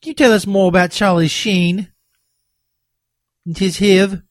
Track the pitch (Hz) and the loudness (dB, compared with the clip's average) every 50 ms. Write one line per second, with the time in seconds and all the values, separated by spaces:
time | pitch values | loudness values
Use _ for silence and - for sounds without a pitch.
0 | _ 320 311 - 302 254 220 208 185 190 202 196 196 185 170 185 180 175 - - | _ -14 -4 2 2 4 4 2 0 -2 0 0 0 2 2 2 0 0 -2 -2
1 | 208 202 185 175 165 156 - - - 226 202 185 175 175 175 190 208 - _ _ | 0 0 2 2 0 0 -2 -4 -4 -2 -2 0 0 0 -2 -4 -6 -10 _ _
2 | _ _ _ _ _ _ _ _ _ _ _ _ _ _ _ _ _ _ _ _ | _ _ _ _ _ _ _ _ _ _ _ _ _ _ _ _ _ _ _ _
3 | _ _ _ _ _ _ _ _ _ 175 165 - 196 190 175 - 196 208 196 185 | _ _ _ _ _ _ _ _ _ -12 -8 -4 -4 -4 -2 0 2 2 4 4
4 | 196 202 196 180 - _ | 2 0 -2 -8 -14 _